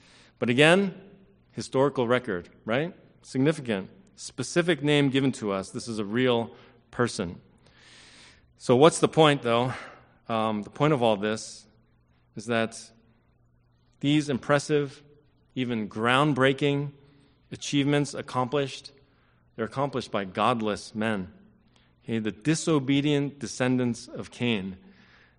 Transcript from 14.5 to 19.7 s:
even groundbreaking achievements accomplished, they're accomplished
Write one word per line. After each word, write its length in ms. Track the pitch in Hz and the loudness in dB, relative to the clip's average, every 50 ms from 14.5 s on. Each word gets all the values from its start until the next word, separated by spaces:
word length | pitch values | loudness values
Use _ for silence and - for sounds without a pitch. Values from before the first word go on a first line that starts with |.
| 147 143 - - 151 147 143 139 131 - - - - _ _ _ _ _ _ _ _ | 2 2 2 2 0 0 0 -2 -8 -16 -20 -20 -20 _ _ _ _ _ _ _ _
even 340 | 131 127 120 120 113 107 95 | -6 -4 -2 -2 -4 -4 -6
groundbreaking 1040 | - 110 110 120 127 131 147 156 143 123 131 135 139 131 147 143 143 143 143 143 - - - - _ _ _ _ _ _ _ _ | -6 -2 2 2 4 4 4 4 4 4 2 2 2 2 0 0 0 0 -2 -6 -10 -14 -20 -20 _ _ _ _ _ _ _ _
achievements 640 | - 120 - - - 143 139 139 147 143 147 139 - | -16 -12 -10 -2 0 0 2 2 2 2 0 -2 -4
accomplished, 760 | - 123 - - 131 131 120 147 147 139 131 - - - - - _ _ _ _ _ _ _ _ _ _ _ _ | -10 -12 -6 -4 -4 -2 -2 -2 -2 -2 -4 -6 -14 -18 -20 -20 _ _ _ _ _ _ _ _ _ _ _ _
they're 100 | - 113 | -8 -8
accomplished 460 | 107 | -6